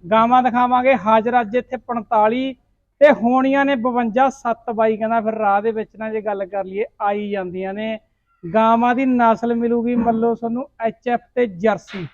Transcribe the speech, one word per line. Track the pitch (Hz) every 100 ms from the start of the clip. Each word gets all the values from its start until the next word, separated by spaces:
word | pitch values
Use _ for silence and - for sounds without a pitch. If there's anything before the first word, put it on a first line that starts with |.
| 170
ਗਾਵਾਂ | 220 233 254
ਦਿਖਾਵਾਂਗੇ | 254 233 247 254 254 254
ਹਾਜ਼ਰ | 190 220 220 247
ਅੱਜ | 220 240
ਇੱਥੇ | 240 247
ਪੰਤਾਲੀ | - 233 214 226 214 247 262 254 _ _ _ _
ਤੇ | 294
ਹੋਣੀਆਂ | 277 226 262 262 277 277
ਨੇ | 277
ਬਵੰਜਾ। | 240 240 233 214 269
ਸੱਤ | - 240 226 -
ਬਾਈ | 220 220 220
ਕਹਿੰਦਾ | 220 233
ਫਿਰ | 214
ਰਾਹ | 220 208 202
ਦੇ | 214
ਵਿੱਚ | 220 208 202
ਨਾ | 220
ਜੇ | 220
ਗੱਲ | 208 202 190
ਕਰ | 202
ਲਈਏ | 185 190 226 _
ਆਈ | 208 208 208
ਜਾਂਦੀਆਂ | 202 185 185 190
ਨੇ। | 202 220 220 _ _ _ _ 170
ਗਾਵਾਂ | 196 226 226 240 247
ਦੀ | 269
ਨਸਲ | 247 233 220 233 233
ਮਿਲੂਗੀ | 233 233 233 247
ਮੱਲੋ | 233 226 233 226
ਤੁਹਾਨੂੰ | 233 233 285 _
ਐਚ | 226 214 247
ਐਫ | 240 _ -
ਤੇ | 247
ਜਰਸੀ। | 175 214 196 - 196 160